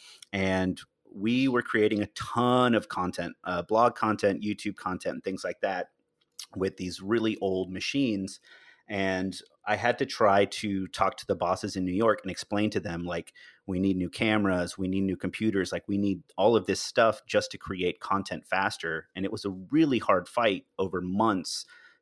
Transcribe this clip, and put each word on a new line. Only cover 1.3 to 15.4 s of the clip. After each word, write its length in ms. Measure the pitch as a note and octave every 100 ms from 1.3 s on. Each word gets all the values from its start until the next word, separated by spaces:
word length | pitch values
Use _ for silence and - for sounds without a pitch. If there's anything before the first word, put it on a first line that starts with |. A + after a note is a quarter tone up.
| B2+ C3+
were 140 | B2
creating 400 | - A2+ G#2+ G#2
a 60 | G2+
ton 680 | - - A#2 B2 B2 B2
of 160 | A2 -
content, 460 | - F#2 - E2+ -
uh, 180 | - F2
blog 340 | E2 A2 A#2+ -
content, 480 | A2 G#2 G2+ F2+
YouTube 340 | G#2 G#2 G#2 G2
content, 360 | F#2+ F2+ F#2
and 100 | D#2+
things 200 | G2 F#2+
like 180 | F2+ -
that 280 | G2 F#2 - _ _ _ _ - - F#2+
with 220 | F#2+ -
these 240 | F#2 E2
really 360 | F#2+ A#2 A2 A2
old 320 | G2 F#2 F#2
machines. 680 | F#2 - C#3 C3 G2 F#2+ - _ - - - -
And 480 | G#2 F#2+ F#2 F#2+ - - _ G#2
I 120 | G#2
had 200 | A#2+ A#2+
to 60 | -
try 400 | - G#2+ G2 G2+
to 420 | - G#2+ F#2+ F#2+
talk 300 | - F#2+ -
to 80 | -
the 100 | F#2
bosses 400 | E3+ F#3 G#2 F#2+
in 100 | F2+
New 80 |
York 260 | F#2 A2+ G#2
and 80 | G2
explain 400 | F2 - G#2 G#2+
to 100 | G#2
them, 240 | F2 E2+
like, 300 | F2 E2+ - - - - -
"We 140 | F#2
need 180 | G2 F#2+
new 140 | F2+
cameras, 680 | - A2 G#2+ G2 F2+ E2+ -
we 100 | F#2
need 140 | F#2+
new 160 | G2 F2+
computers, 540 | F2+ -